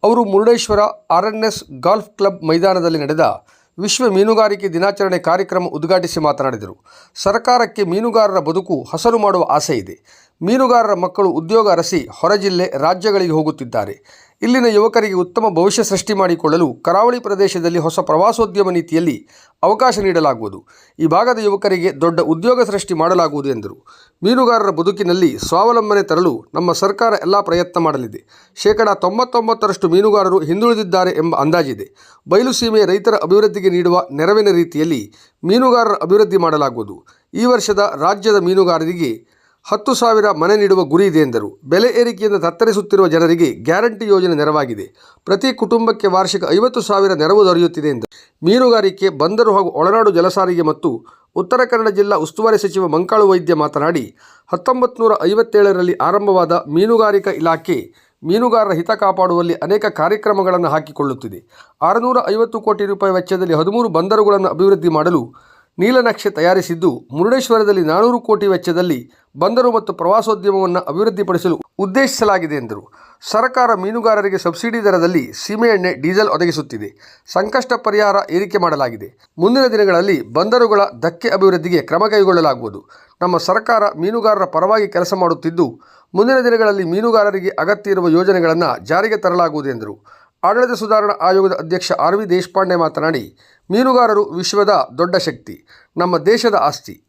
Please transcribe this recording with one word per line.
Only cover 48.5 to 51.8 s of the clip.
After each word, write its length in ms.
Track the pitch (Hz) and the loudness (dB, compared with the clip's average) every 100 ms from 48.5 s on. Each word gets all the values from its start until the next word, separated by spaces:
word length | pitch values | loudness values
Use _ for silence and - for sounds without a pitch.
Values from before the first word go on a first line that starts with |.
| 226 254 233 196 - 190 147 | 4 4 4 2 0 -2 0
ಬಂದರು 300 | 156 214 220 196 | -2 2 2 2
ಹಾಗೂ 160 | 180 139 | 0 0
ಒಳನಾಡು 340 | 170 214 214 170 | 0 4 2 4
ಜಲಸಾರಿಗೆ 480 | 180 180 185 175 160 | 2 0 0 0 0
ಮತ್ತು 220 | 151 165 113 - _ _ - | -2 -4 -6 -12 _ _ -6
ಉತ್ತರ 300 | 180 247 240 | -2 0 2
ಕನ್ನಡ 260 | 233 | 0